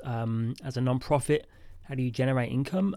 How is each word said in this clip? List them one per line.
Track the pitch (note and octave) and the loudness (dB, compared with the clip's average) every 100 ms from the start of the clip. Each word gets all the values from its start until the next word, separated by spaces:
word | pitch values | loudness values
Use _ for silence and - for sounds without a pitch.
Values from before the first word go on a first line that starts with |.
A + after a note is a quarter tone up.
Um, | C3+ A#2 A2+ A2+ A2+ B2 | -4 -2 0 0 -2 -4
as | D3 B2 | -6 0
a | |
non-profit, | B2+ B2+ - D3 B2+ D3 - - - - | 2 0 2 2 4 0 0 -16 -20 -18
how | - | -8
do | C3+ | -2
you | B2+ | -2
generate | A2+ C3 C3 A#2+ | 2 2 2 2
income | B2+ C#3 F#3 G3 | 0 0 2 0